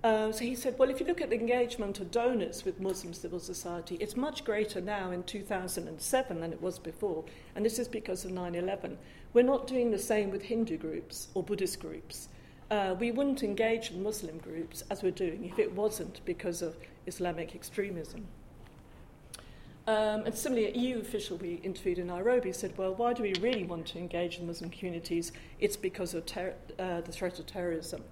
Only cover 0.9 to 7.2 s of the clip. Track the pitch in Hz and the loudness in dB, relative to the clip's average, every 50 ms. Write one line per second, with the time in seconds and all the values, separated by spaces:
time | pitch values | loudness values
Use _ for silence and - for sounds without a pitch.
0.9 | 269 269 370 - 349 339 320 - 233 233 226 233 240 247 240 240 - - 208 196 | 6 0 2 0 2 0 2 2 2 2 4 4 4 4 4 2 2 -2 -2 -2
1.9 | 196 - 190 170 - 233 233 254 254 220 180 160 - - - 190 175 - 190 190 | -2 -4 -6 0 2 4 4 6 4 4 2 0 -4 -2 -2 -4 -2 0 0 0
2.9 | 185 - - 170 165 - - 170 175 175 165 - 180 - - 175 170 175 165 - | 0 -2 -4 -8 -8 -6 -6 -6 -6 -6 -6 -6 -8 -6 -6 -6 -6 -6 -4 -6
3.9 | 185 - 208 214 - 247 262 311 302 - - - 208 214 214 208 - 190 180 202 | -4 -4 -4 -2 0 0 -2 0 -2 -2 -2 0 2 2 2 0 0 -4 -2 -2
4.9 | 208 202 185 185 180 180 180 - - 202 202 - 208 185 185 180 - 180 170 156 | -2 -2 -2 -2 -2 -4 -4 -4 -6 -8 -4 -2 -2 -2 -2 -2 -4 -4 -4 -6
5.9 | 160 151 - - - 254 262 - 185 165 165 165 160 - - 185 170 - - 165 | -8 -6 0 2 2 2 2 2 -2 -4 -2 -4 -4 -2 -2 -4 -4 -4 -8 -10
6.9 | 160 - 214 196 165 160 | -6 -2 -2 0 0 -2